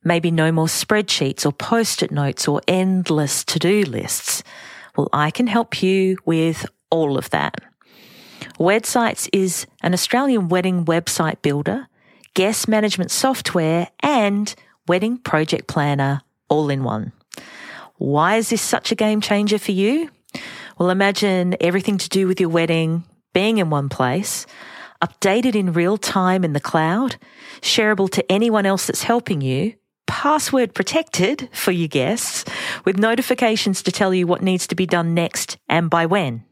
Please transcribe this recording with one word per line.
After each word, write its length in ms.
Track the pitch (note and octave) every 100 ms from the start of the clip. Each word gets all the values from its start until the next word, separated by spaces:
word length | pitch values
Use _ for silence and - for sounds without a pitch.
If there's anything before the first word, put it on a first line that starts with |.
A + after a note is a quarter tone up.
Maybe 260 | E3+ E3+ E3
no 220 | E3 D#3+
more 140 | D#3+ E3
spreadsheets 760 | - - G#3+ G3+ - C3+ C3+
or 60 | D3
post-it 640 | - - A#3 A3 - E3+
notes 340 | D3 C#3 - -
or 160 | D3 -
endless 720 | F#3 F#3 F#3+ F3 D3+ C#3+ -
to-do 380 | - E3 E3+ G#3
lists. 640 | E3+ A#2+ - - - - - - - - - -
Well, 120 | C#3+
I 200 | D3 D3+
can 160 | - A#3+
help 340 | A#3 A3+ -
you 360 | F#3+ F#3+ F#3+ F#3+
with 400 | - E3 E3 D#3 - _ _
all 280 | E3 D3+ C3+
of 120 | -
that. 300 | D2+ C#2+ - - _ _ - - - - - - -
Wedsites 680 | E3+ G#3+ A3 B3 A3+ - -
is 340 | G3 F#3+ - - _
an 100 | E3+
Australian 560 | F3+ - B3 C#4 A#3 F3
wedding 360 | F3+ F#3 F3+
website 580 | E3 E3 E3+ - D#3+ -
builder, 460 | D3 C#3+ D3 A3+ C4+ _ _ _ -
guest 340 | - F#3+ A3 -
management 420 | A3 G#3 F#3+ E3+
software, 800 | - C4 C4 - F3+ D#3+ E3 F3 -
and 540 | C#4+ C#4 G3+ G3+ G#3 - _ _ -
wedding 300 | F3+ A3 B3
project 480 | - D#3 D#3 - -
planner 540 | D#3+ D3 C#3 C#3 C#3 _ _ _
all 220 | D3+ D3
in 140 | C3+
one. 260 | B2 A2 A#2+ _ _ - - - - - - _
Why 400 | C3+ D3 E3+ A3
is 140 | A3
this 120 | A3
such 300 | - - -
a 20 |
game 260 | A3+ G#3+ G#3+
changer 380 | - G#3 G#3 G#3
for 140 | -
you? 380 | F#3+ G3+ D4 D#4+ _ _ - - - - -
Well, 120 | F3
imagine 680 | F#3 G3 G3 G3+ F#3 F3+ F3+
everything 380 | E3+ F#3+ F#3+ G3
to 100 | -
do 200 | F#3+ F#3+
with 100 | F#3
your 120 | F3
wedding 540 | E3 E3 E3 D#3+ E3 - _ _
being 260 | F3+ G#3 A3
in 120 | E3
one 180 | D3 C#3
place, 580 | - B2+ D#3 G#3 - - - - - - _
updated 520 | E3+ _ G3 G#3+ B3+ G#3
in 160 | F#3
real 240 | E3+ F3 G#3+
time 480 | - G3 F#3 F#3
in 80 | E3+
the 80 | C#3+
cloud, 560 | - E3 D#3+ G3 C4 - - - - -
shareable 500 | - - G#3+ G3+ F#3+
to 200 | G3 -
anyone 340 | F#3+ A#3 G#3+ G3
else 200 | G3 -
that's 160 | -
helping 380 | - A#3 - D#3+
you, 320 | C3 C3 G3+ - _ _ -
password 680 | - C#4+ D4+ - C4 A#3+
protected 760 | - F3+ D#4+ D#4+ - F#3+ D4+ B3+
for 200 | - -
your 160 | F3+ D#3+
guests, 560 | C#3+ C3 A#3+ - - - - - -
with 140 | F#3 F#3
notifications 840 | A3 A#3 - B3 A#3 A3 G3+ F#3
to 80 | -
tell 200 | - F#3+
you 140 | F#3 F3
what 160 | F3
needs 240 | F#3 F3+ -
to 80 |
be 120 | F3 F#3
done 280 | F3 E3+
next 420 | E3 E3+ - - - -
and 180 | D#3+ E3+
by 160 | E3+
when. 400 | E3 G3 D3 A#2 -